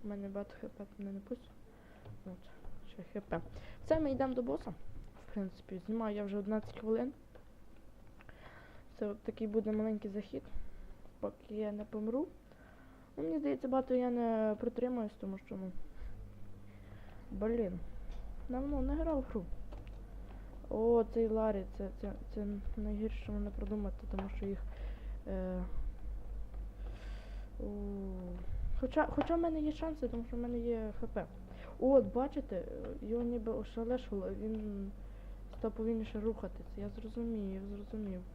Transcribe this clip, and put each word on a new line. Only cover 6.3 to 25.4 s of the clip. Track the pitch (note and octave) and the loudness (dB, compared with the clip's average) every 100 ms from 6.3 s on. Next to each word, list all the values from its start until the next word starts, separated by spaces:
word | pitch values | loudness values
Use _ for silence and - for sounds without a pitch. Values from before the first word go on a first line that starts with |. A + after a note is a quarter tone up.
| G3+ | 0
одинадцять | G3+ G#3+ G#3+ - | 2 2 0 -4
хвилин. | A3 A3+ B3 - - - - - - - - - - - - - - - - - - - | 2 4 4 0 -14 -16 -16 -16 -14 -14 -14 -14 -16 -16 -14 -14 -14 -16 -16 -16 -16 -4
Це | G#3+ | -4
от | G#3 | -2
такий | - A3 A3 | -6 -2 2
буде | G#3+ G#3+ | 4 4
маленький | G#3+ G#3+ G#3+ G#3 | 2 2 2 0
захід, | G3 - - - - - - - - - - | -4 -4 -6 0 0 0 -4 -10 -12 -14 -4
поки | G3+ - - G#3+ | -4 -4 -8 -2
я | G#3+ | 0
не | G#3 | -2
помру. | G#3 A3 G#3+ A#3+ F4 - - - - - - - - - | -4 -2 0 2 0 -4 -18 -20 -18 -18 -18 -18 -16 -4
Ну, | |
мені | D#4 D#4+ | 0 2
здається, | C#4+ C4+ C4 | 2 2 4
багато | C4 C4 | 4 6
я | B3+ B3 | 4 4
не | A#3+ A#3 A3+ A3 G#3+ | 4 4 6 4 4
протримаюсь, | A#3 A#3+ B3 B3 G#3+ - | 0 2 0 2 -2 -2
тому | G3 F#3+ | -6 -6
що, | - G3 | -6 -6
ну, | F#3+ F#3 - - - - - - - - - - - - - - - | -2 -2 -2 -4 -6 -6 -8 -10 -8 -8 -10 -14 -14 -12 -12 -12 -6
блін, | G3 G#3 A#3 G#3 F3+ - - - - - - - | 0 2 4 2 0 -2 -4 -4 -4 -4 -4 -2
давно | B3 C#4 C#4+ | 0 2 4
не | C4 C#4+ | 4 4
грав | E4 D4+ | 4 2
в | |
гру. | B3+ A3 F3 - - - - - - - - - - - - | 2 -2 0 -2 -2 -6 -8 -8 -8 -10 -8 -8 -10 -10 -2
О, | G#3+ A3+ A#3 A3+ | 4 8 8 8
цей | A#3 A3+ | 4 4
Ларі, | A3 A3 G3+ F#3+ - | 6 4 4 0 -4
це, | G3 - | -4 -4
це, | G3+ G3+ - | -6 -4 -6
це | - G#3 G3+ - - | -4 -2 0 0 0
найгірше, | G#3+ G#3 A3 - | 0 2 0 0
що | - | -2
можна | G#3 G3+ | 0 0
придумати, | G3 G#3 G#3+ G3+ - - | 0 0 0 0 -2 -2
тому | F#3+ G3 - | -2 -2 -2
що | G3 | 0
їх, | - - - - - - - - | 0 -2 -4 -4 -4 -4 -6 -2
е, | F#3+ | 0